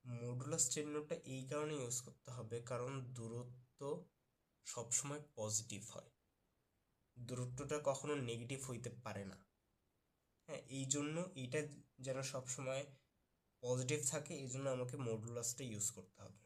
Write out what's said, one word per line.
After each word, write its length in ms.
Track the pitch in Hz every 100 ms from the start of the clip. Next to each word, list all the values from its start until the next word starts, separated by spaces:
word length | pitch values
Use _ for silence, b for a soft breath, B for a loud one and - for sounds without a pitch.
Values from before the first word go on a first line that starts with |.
| 127
মডুলাস 580 | 120 120 123 135 160 -
চিহ্নটা 420 | 156 147 151 151 165 -
এই 100 | 131 131
কারণে 220 | 147 151 147
ইউজ 160 | 120 123 120
করতে 240 | - - 120
হবে, 200 | 110 117 -
কারণ 200 | 120 123 135 127 127
দূরত্ব 640 | 113 120 123 - - - 139 170 - _ _ _ _ _ -
সবসময় 540 | - 117 - 139 147 147 -
পজিটিভ 440 | 107 107 - 101 -
হয়, 160 | - - _ _ _ _ _ _ _ _ _ _ 123
দূরত্বটা 600 | 120 123 123 123 139 151 151
কখনো 240 | 131 151 147 120
নেগেটিভ 300 | 117 120 135 -
হইতে 200 | 120 120 -
পারে 200 | 110 101 98
না। 60 | - - _ _ _ _ _ _ _ _ _ -
হ্যাঁ, 160 | 143 127 135
এই 80 | 135
জন্য 220 | 143 147 160 185 135
এটা 160 | 127 156 147 - - - 127
যেন 120 | 131 131
সবসময় 500 | 131 - - 131 135 143 - _ _ _ _ _ _
পজিটিভ 360 | 123 127 127 151 -
থাকে, 200 | 156 147 156
এই 60 | 131
জন্য 120 | 127 135 127
আমাকে 200 | 127 127 123
মডুলাসটা 560 | 110 113 117 113 - 127
ইউজ 160 | 104 - -
করতে 240 | - -
হবে। 160 | 95 -